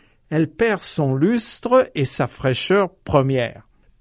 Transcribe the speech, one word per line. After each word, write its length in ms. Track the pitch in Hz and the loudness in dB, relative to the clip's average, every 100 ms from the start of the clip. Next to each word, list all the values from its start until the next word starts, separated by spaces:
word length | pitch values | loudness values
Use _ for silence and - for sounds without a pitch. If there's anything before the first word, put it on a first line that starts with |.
| _ _ _ | _ _ _
elle 180 | 156 156 | -2 -2
perd 320 | - 226 190 | 0 0 0
son 340 | - - 139 | -4 -2 -2
lustre 760 | 135 180 240 - - 233 254 - | 2 2 2 -2 -4 2 2 2
et 120 | 156 131 | -2 -2
sa 220 | - 131 | -2 -4
fraîcheur 600 | - 135 127 - 196 190 | -2 -2 -2 0 0 0
première. 800 | - - 147 135 131 117 - - _ _ _ | -6 -2 0 2 -2 -4 -8 -20 _ _ _